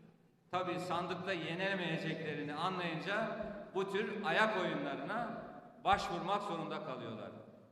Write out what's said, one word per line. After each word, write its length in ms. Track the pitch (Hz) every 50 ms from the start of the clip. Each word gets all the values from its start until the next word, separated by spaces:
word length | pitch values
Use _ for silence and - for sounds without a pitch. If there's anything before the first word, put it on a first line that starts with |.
| - - - - - - _ _ _ -
Tabii 300 | - 180 180 180 170 -
sandıkta 520 | - - 165 170 180 175 185 175 175 190 190
yenemeyeceklerini 1200 | 175 160 156 165 180 190 196 196 190 175 165 160 156 160 165 151 - 160 156 147 147 143 143 147
anlayınca 920 | 151 170 185 185 180 175 170 160 160 - - 202 214 226 220 - - - - - - - - -
bu 180 | 185 196 185 185
tür 320 | 196 226 214 165 151 147
ayak 320 | 156 165 190 220 214 196 185
oyunlarına 840 | 180 165 160 147 143 143 139 131 135 170 202 233 240 226 - - - - - - - - - - -
başvurmak 580 | 170 196 202 - - 180 170 170 180 202 208 -
zorunda 420 | - 170 165 156 151 156 151 151
kalıyorlar. 460 | 156 131 123 117 113 110 104 101 95 82 107 - - - - - -